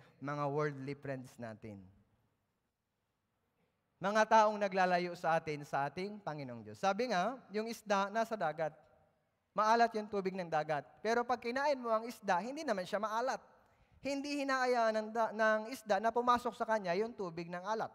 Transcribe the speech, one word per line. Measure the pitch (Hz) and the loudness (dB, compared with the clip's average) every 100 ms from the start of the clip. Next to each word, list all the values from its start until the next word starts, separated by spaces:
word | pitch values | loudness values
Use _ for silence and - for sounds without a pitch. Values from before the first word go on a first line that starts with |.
| - - | -16 -12
Mga | 139 147 143 | -6 -4 -2
worldly | 147 151 139 135 143 | -2 -2 -4 -10 -8
friends | 139 131 127 - | -8 -10 -10 -12
natin. | 117 104 113 101 92 - _ _ _ _ _ _ _ _ _ _ _ _ _ _ _ _ _ _ _ - | -12 -12 -14 -14 -18 -20 _ _ _ _ _ _ _ _ _ _ _ _ _ _ _ _ _ _ _ -6
Mga | 185 214 220 | 0 2 6
taong | 220 214 208 | 8 8 4
naglalayo | 202 190 185 175 180 170 | 0 2 4 4 0 -2
sa | 170 160 | 0 0
atin, | 160 147 143 | 0 -8 -4
sa | 143 143 | -2 -2
ating | 160 202 208 | -4 -8 -8
Panginoong | 160 151 131 117 107 | -8 -8 -8 -10 -12
Diyos. | 107 | -2
Sabi | 190 196 254 | 0 2 2
nga, | 185 202 254 - | 2 0 -4 -8
yung | 208 226 | -6 -6
isda | 226 208 196 196 | -6 0 2 2
nasa | 220 220 214 | 0 -2 -2
dagat. | 160 156 156 - _ _ _ _ _ _ _ 196 | -2 -2 -4 -6 _ _ _ _ _ _ _ 2
Maalat | 214 233 233 214 | 4 6 4 2
yung | 208 | -4
tubig | 202 190 185 | -2 -2 -4
ng | 170 | -2
dagat. | 156 156 147 147 - | -2 0 -2 -4 -6
Pero | 214 233 240 | 0 2 2
pag | 240 | -2
kinain | 233 254 294 269 | -2 0 2 0
mo | 233 | 2
ang | 220 233 | 0 -2
isda, | - 196 175 | -6 0 0
hindi | 226 285 | 0 -4
naman | 302 196 185 | -2 -2 -2
siya | 196 | -2
maalat. | 214 220 262 214 - - _ _ _ - | -2 -2 -2 -4 -8 -20 _ _ _ -8
Hindi | 269 277 285 285 | -4 -4 -2 -2
hinahayaan | 277 262 254 247 226 | 0 2 2 4 2
ng | 220 214 | 2 -2
da-, | 226 220 | -2 0
ng | 208 220 220 220 | 2 4 2 -2
isda | 262 208 196 | -6 0 2
na | 226 | 2
pumasok | 240 247 240 240 | 2 4 4 2
sa | - 220 | -4 -2
kanya | 220 185 | 0 0
yung | 180 226 | 0 -2
tubig | 233 180 165 170 | -4 -8 -6 -8
ng | 175 | -8
alat. | 185 220 147 | -4 -4 -4